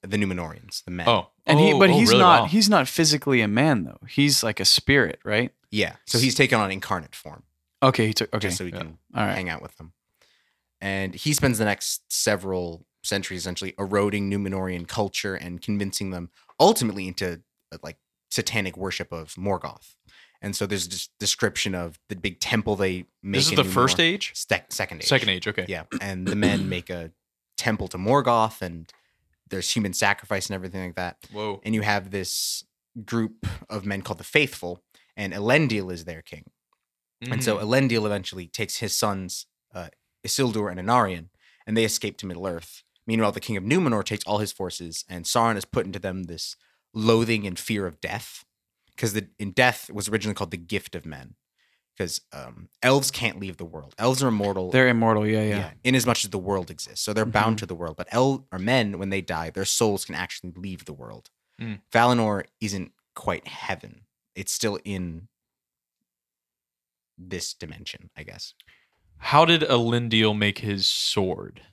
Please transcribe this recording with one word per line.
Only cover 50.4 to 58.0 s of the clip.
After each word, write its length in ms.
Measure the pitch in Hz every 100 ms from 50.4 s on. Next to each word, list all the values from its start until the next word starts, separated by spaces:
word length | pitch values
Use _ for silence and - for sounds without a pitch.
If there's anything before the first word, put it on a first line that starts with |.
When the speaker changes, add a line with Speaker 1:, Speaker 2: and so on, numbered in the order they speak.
| 92
Speaker 1:
the 60 | 90
gift 380 | 85 98 - 90
of 100 | 80
men, 300 | 71 64 - _ _ _ _ _ _
'cause, 240 | 87 - _
um, 380 | 71 64 60 87 _
elves 300 | 127 139 135
can't 280 | - 117 -
leave 180 | 98 85
the 80 | 85
world. 280 | 80 69 -
Elves 240 | 117 127
are 60 | 135
immortal. 420 | 107 101 95 92
Speaker 3:
They're 160 | 131 127
immortal, 400 | 117 113 107 107
yeah, 160 | 107
yeah. 140 | 107 101
Speaker 1:
Yeah, 160 | 95 -
in 100 | 127 127
as 100 | 120
much 180 | 117
as 60 | 101
the 80 | 98
world 320 | 90 98 82
exists. 320 | 78 - - -
So 80 |
they're 120 | 104 110
bound 320 | 107 110 110
Speaker 3:
Mm-hmm. 20 |
Speaker 1:
to 40 | 98
the 80 | 87
world. 200 | 85
But 100 | 80